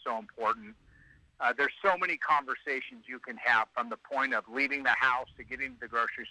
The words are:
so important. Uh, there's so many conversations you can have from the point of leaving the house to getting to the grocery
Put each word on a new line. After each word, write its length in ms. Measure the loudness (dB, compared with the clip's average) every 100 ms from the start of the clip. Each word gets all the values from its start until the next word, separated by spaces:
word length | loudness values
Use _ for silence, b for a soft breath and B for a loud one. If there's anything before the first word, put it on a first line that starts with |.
| -4
so 120 | -4
important. 580 | -6 -2 0 0 -4 -20 _ b b b b -2
Uh, 100 | 0 2
there's 160 | 0 2
so 160 | 2 2
many 180 | 0 -2
conversations 880 | 2 2 2 -8 -4 -6 -6 -14 -14
you 120 | -14
can 160 | -12 -4
have 300 | 2 4 2
from 160 | -2 -4
the 80 | -6
point 360 | -6 -2 0
of 120 | 0 -2
leaving 300 | -2 0 0
the 120 | 2 4
house 300 | 4 2 -2 -14
to 60 |
getting 300 | -12 -8 -8
to 60 | -10
the 60 | -6
grocery 400 | -2 -2 -2 -10